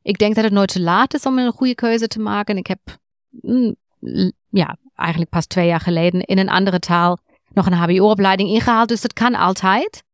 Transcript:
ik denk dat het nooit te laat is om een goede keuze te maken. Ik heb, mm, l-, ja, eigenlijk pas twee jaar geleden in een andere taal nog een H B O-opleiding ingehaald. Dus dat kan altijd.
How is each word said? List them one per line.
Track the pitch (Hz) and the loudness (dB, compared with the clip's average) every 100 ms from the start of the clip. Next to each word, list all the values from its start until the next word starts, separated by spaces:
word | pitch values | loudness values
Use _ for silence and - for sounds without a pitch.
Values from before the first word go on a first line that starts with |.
ik | - 190 | -4 0
denk | 208 220 | 2 2
dat | |
het | 220 | 2
nooit | 196 196 | 2 2
te | 185 | 0
laat | 170 185 262 | 0 2 2
is | 294 269 | 0 -2
om | 254 | 0
een | 247 | -2
goede | - 254 240 | 0 -2 0
keuze | 233 226 226 | 0 0 -2
te | 220 | -4
maken. | 214 208 208 196 | -4 -4 -4 -4
Ik | - | -4
heb, | 185 - - _ _ _ | -8 -10 -20 _ _ _
mm, | 247 - 254 233 - _ _ | -16 -4 0 0 -4 _ _
l-, | 60 62 185 - _ | -8 -2 -2 -4 _
ja, | 202 151 - _ - | -2 -2 -6 _ -6
eigenlijk | 165 165 165 | -4 -2 -2
pas | 170 - | -4 -2
twee | 185 170 | 0 0
jaar | 165 | 0
geleden | - 165 175 180 | -2 0 0 -2
in | - 190 | 0 0
een | 190 | 0
andere | 180 196 180 | 0 0 -2
taal | - 175 175 175 _ _ _ | 0 0 2 -2 _ _ _
nog | - 185 | -2 0
een | |
H | 175 170 | 0 2
B | 185 | 4
O-opleiding | 208 208 190 190 196 | 4 4 2 2 2
ingehaald. | 220 - 226 226 | 0 2 2 2
Dus | 233 | -2
dat | - | -4
kan | - 233 233 | -2 -2 2
altijd. | 180 185 190 208 403 - _ | 0 0 0 0 -2 -10 _